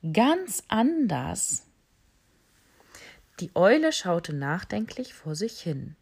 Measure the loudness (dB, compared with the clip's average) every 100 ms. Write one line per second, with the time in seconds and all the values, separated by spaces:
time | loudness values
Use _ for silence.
0 | -2 2 4 4 0 -8 -4 2 2 2
1 | 0 0 -4 -4 -4 -4 -8 _ _ _
2 | _ _ _ _ _ _ _ _ _ -20
3 | -20 -20 _ _ -8 4 6 6 4 0
4 | 0 -2 -2 -6 -4 -4 -4 -6 -6 -8
5 | -12 -12 -10 -6 -6 -6 -6 -6 -8 -16